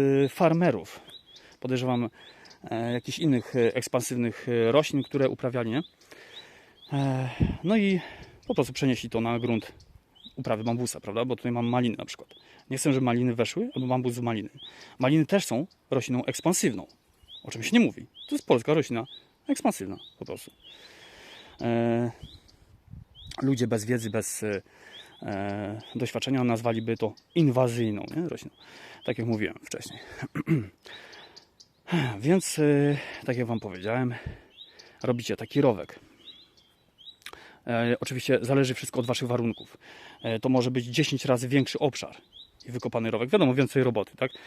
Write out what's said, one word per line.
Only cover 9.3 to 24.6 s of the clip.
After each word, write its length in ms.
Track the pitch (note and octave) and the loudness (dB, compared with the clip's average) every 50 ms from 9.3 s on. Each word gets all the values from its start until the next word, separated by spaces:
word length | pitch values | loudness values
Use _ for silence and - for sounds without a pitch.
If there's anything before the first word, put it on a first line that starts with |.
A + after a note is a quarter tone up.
| A#2+ A2+ | 0 0
grunt 340 | A#2+ B2 A#2 G#2+ - - - - - - - - _ _ _ _ - - - | 0 0 0 0 -2 -6 -12 -20 -20 -20 -20 -20 _ _ _ _ -20 -16 -14
uprawy 280 | - B2 B2+ A2+ G#2+ A2 | -8 -4 -2 -2 0 0
bambusa, 360 | A#2 A#2+ A#2+ B2 A2+ - - | -2 -2 -2 -2 -4 -6 -8
prawda? 240 | - G#2 G2+ A2+ B2 | -8 -4 -4 -2 -2
Bo 120 | B2+ A#2+ | -2 -4
tutaj 160 | - - B2 | -4 -4 -4
mam 140 | A#2+ A#2+ A#2 | -2 -2 0
maliny 300 | A#2 A#2+ B2+ B2 A#2 G2+ | 0 2 2 2 0 -2
na 80 | - - | -4 -8
przykład. 300 | - - - - - - - - - - - _ - | -12 -12 -16 -18 -20 -20 -20 -20 -20 -20 -20 _ -8
Nie 80 | C3 C3+ | -6 0
chcę, 140 | - D#3 | 2 2
żeby 120 | C3 C3 C3 | 2 4 4
maliny 300 | B2 A#2+ A#2+ B2 B2+ A#2 | 2 2 2 2 2 2
weszły, 360 | A#2+ A2+ - - F3+ A#3 B3 - | 2 0 0 0 -4 -4 -4 -4
albo 120 | C3 B2+ | -4 -2
bambus 280 | B2+ B2+ B2+ B2 B2 A#2+ | 0 0 0 0 0 -2
w 80 | B2 | -2
maliny. 260 | A#2+ A#2+ A2+ G#2+ - - - - - - - - - - - - | -2 -2 -2 -2 -4 -8 -12 -18 -20 -20 -20 -20 -20 -16 -4 0
Maliny 280 | B2+ C3 D3+ D#3+ D3 | 2 4 4 4 4
też 180 | - G3 G3 - | 4 2 0 2
są 220 | - A#2 B2 E3+ - _ _ _ - | 0 -2 -2 -2 -4 _ _ _ -2
rośliną 340 | C#3 C3 - - B2+ B2 - | -2 -2 0 0 -2 -2 -2
ekspansywną, 640 | - - - - D#3+ F#3+ - - D3+ G#2+ F#2 D2+ - _ _ _ _ _ _ _ - - - - | -4 -4 0 0 2 2 2 2 0 0 -2 -8 -12 _ _ _ _ _ _ _ -20 -20 -18 -14
o 60 | B2+ | -12
czym 120 | - A#2 | -10 -8
się 80 | A2+ - | -2 2
nie 80 | A3 A#3+ | 4 4
mówi. 260 | G#3+ A#2+ - - - - _ - - - | 4 4 2 -4 -12 -18 _ -20 -6 -4
To 60 | D4 | -4
jest 120 | C#4+ - | -2 2
polska 280 | - D3+ A#2 - D3 D#3 | 4 4 4 4 4 4
roślina 300 | D#3+ C3 - A#2+ A2+ A#2 - - - - _ _ _ _ - | 4 2 2 -2 -6 -6 -8 -12 -20 -20 _ _ _ _ -4
ekspansywna 480 | C4+ - - A#3 - - G2 F#2+ F#2+ - - - - - | -2 0 0 0 0 -2 -4 -8 -8 -10 -12 -18 -18 -14
po 60 | - | -12
prostu. 260 | - F#2+ G#2+ - - - _ _ - - - - - - - - - - - - - - - - - - - | -10 -10 -12 -14 -18 -20 _ _ -20 -20 -20 -20 -20 -20 -20 -20 -20 -20 -20 -20 -20 -20 -20 -20 -20 -12 -6
E, 500 | - A#2+ A2+ A#2 A#2 A#2 A#2 A#2 A#2+ A#2+ - - - - - - _ - _ _ _ _ - _ _ - - - - - _ - - - - - | -4 0 0 2 2 2 2 0 0 -2 -4 -8 -14 -18 -20 -20 _ -20 _ _ _ _ -20 _ _ -20 -20 -20 -20 -20 _ -20 -18 -14 -8 -2
ludzie 240 | C3+ C3+ C3+ A#2 B2 | 0 0 0 0 0
bez 180 | A2 A#2+ A2 G#2 | 0 0 -2 0
wiedzy, 260 | A2+ B2 A#2 A2+ G#2+ | -2 -2 -2 -2 -4
bez, 340 | G#2+ A2 - - - - A2 G#2+ G2+ F#2 | -4 -4 -4 -4 -6 -6 -4 -4 -4 -4